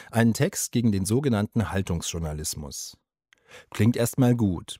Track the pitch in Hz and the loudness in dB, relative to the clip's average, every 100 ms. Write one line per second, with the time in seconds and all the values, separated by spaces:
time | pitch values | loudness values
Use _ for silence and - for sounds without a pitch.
0 | - 110 117 107 139 - - 123 117 98 | -4 2 4 4 0 -2 -4 0 2 2
1 | 92 117 147 107 107 - 90 95 92 85 | 0 0 2 0 0 -2 -2 -2 -2 -4
2 | - 85 80 76 78 - 71 - - - | -4 -6 -6 -6 -8 -8 -10 -12 -14 -16
3 | _ _ _ _ _ - - - 107 120 | _ _ _ _ _ -20 -12 0 2 2
4 | 117 - 123 120 104 82 - - | 0 2 2 4 2 0 -6 -14